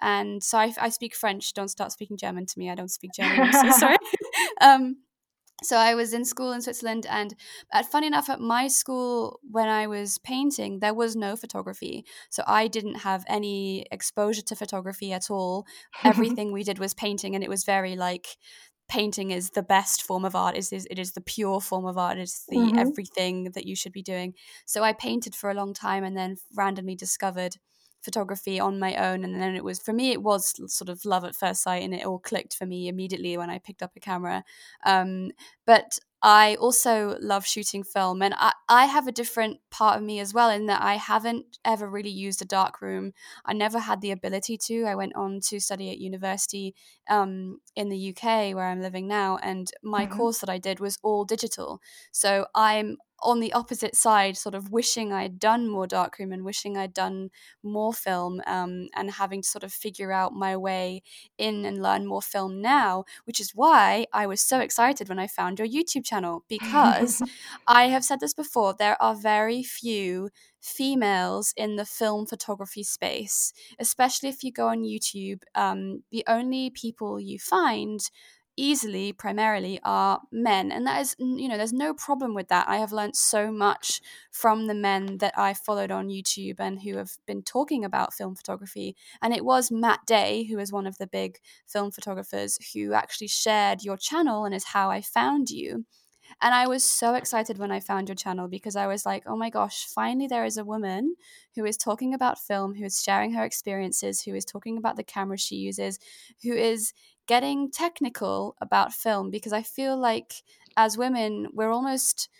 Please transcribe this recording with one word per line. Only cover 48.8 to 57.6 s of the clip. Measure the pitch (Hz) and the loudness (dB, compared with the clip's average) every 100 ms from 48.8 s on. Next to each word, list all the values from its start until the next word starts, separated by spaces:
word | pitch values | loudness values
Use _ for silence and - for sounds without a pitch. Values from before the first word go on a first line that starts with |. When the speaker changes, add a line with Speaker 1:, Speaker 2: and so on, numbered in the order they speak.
Speaker 1:
living | 185 185 190 | -4 -6 -2
now, | 208 196 190 | 0 0 0
and | - 190 185 - | -2 -4 -6 -10
my | 214 214 202 | -4 -2 0
Speaker 2:
Mm-hmm. | 202 | 0
Speaker 1:
course | 233 226 | 0 0
that | 196 | -4
I | 185 | -4
did | 190 190 | -2 -4
was | 196 196 | -4 -2
all | 214 208 202 | 0 0 0
digital. | 220 226 - 185 190 - - - | -2 -2 -6 -10 -12 -16 -20 -8
So | - 202 196 196 | 0 2 2 2
I'm | - 220 214 214 - _ _ | 4 6 4 0 -6 _ _
on | - 233 | 2 2
the | 226 | 2
opposite | 240 233 240 226 - | 0 -2 -4 -2 2
side, | 233 214 196 190 | 6 6 6 0
sort | - | -6
of | 196 196 | -8 -4
wishing | 226 247 - 220 | 0 0 0 -2
I'd | 196 196 185 | -2 -4 0
done | 214 233 233 | 4 4 2
more | 202 185 | -2 -2
darkroom | 190 175 - 190 | 0 -2 -4 -8
and | 185 | -8
wishing | 190 208 202 202 | -6 -6 -6 -4
I'd | 190 | -4
done | 185 185 190 190 - - _ | -4 -4 -4 -10 -14 -20 _